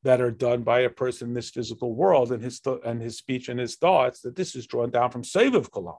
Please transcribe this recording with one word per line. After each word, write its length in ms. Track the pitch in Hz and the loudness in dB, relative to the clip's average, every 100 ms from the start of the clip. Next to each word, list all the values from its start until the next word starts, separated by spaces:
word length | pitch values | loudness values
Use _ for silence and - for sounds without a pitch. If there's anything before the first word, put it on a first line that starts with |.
that 180 | 131 127 | 4 4
are 100 | 123 | 4
done 320 | 113 123 120 | 0 0 0
by 160 | 113 120 | 2 2
a 100 | 127 | 2
person 380 | - 127 120 120 | 0 -4 -4 -6
in 60 | 120 | -6
this 160 | 117 | -8
physical 420 | - 110 113 123 | -8 -8 -6 -6
world, 380 | 113 190 156 120 | 0 4 4 4
and 100 | 120 | -2
his 180 | 120 113 | -6 -6
th-, 200 | 135 127 | -6 -4
and 180 | 117 117 | -4 -6
his 160 | 113 113 | -6 -10
speech 320 | - 127 123 | -6 -6 -4
and 100 | 123 | -6
his 160 | 123 - | -6 0
thoughts, 460 | 170 175 127 - | 4 4 2 -2
that 140 | 123 123 | -12 -8
this 200 | 165 131 | -8 -8
is 100 | 113 | -6
drawn 240 | 123 120 | -2 0
down 220 | 120 123 | 2 0
from 100 | 123 | -2
Sovev 480 | 117 185 262 240 113 | -4 2 4 2 0
Kolam 280 | - 87 | -10 -10